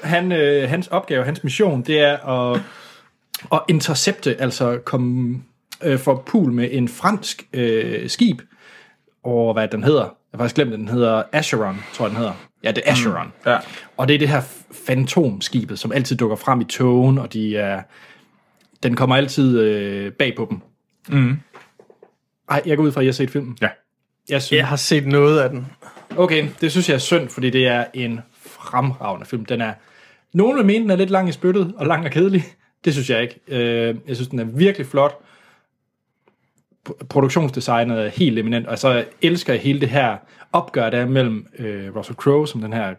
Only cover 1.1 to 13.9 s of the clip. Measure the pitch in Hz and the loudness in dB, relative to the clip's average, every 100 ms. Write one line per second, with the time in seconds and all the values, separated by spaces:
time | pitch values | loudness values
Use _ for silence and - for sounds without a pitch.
1.1 | 135 127 160 143 - 208 135 123 151 147 | -2 -2 -4 -4 0 2 2 0 4 4
2.1 | 143 135 127 123 123 - - - - _ | 2 -2 -2 0 -2 -4 -14 -20 -20 _
3.1 | _ _ - - 156 - 160 - 147 - | _ _ -16 -2 0 2 0 0 0 0
4.1 | 196 143 113 131 - 123 120 - 135 123 | 0 -2 -2 -2 0 -2 -2 -4 -2 0
5.1 | 123 120 127 - _ _ - 170 135 139 | 0 -2 -4 -10 _ _ -6 0 0 2
6.1 | 131 - 233 151 120 120 131 120 - 180 | 0 0 2 2 2 0 0 -2 0 0
7.1 | 208 - - - 131 117 113 113 110 120 | 0 -4 -12 -8 -2 0 2 0 -4 -6
8.1 | - 240 - - _ - - - _ _ | 0 2 2 -6 _ -20 -20 -20 _ _
9.1 | _ 123 120 117 110 107 107 107 151 101 | _ -2 2 2 2 0 0 2 2 0
10.1 | - _ - 120 135 135 110 104 123 117 | -6 _ -6 -2 0 -2 -4 -4 0 2
11.1 | 110 - 151 151 123 104 98 - - 110 | 2 0 -2 -2 -2 -2 -6 -12 -6 -4
12.1 | 113 113 92 - _ 113 110 - 127 117 | -4 -6 -8 -16 _ -4 0 2 2 0
13.1 | 87 85 - - 120 - - - | -2 -8 -6 0 0 -2 -14 -14